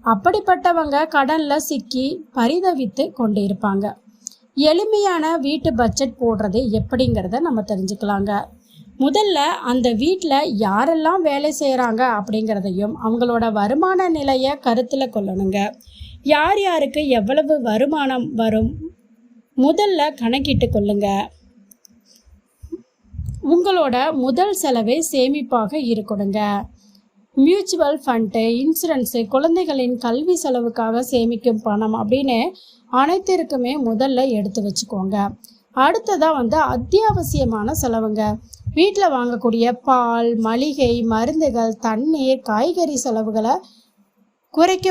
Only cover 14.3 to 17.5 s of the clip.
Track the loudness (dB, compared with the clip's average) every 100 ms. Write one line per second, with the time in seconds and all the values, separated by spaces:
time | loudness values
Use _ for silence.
14.3 | 2 0 0 0 0 0 -2 -2 -2 -4
15.3 | -2 -2 -2 -2 -6 -20 -20 -20 -8 0
16.3 | 2 4 2 2 0 0 -2 0 0 2
17.3 | 0 2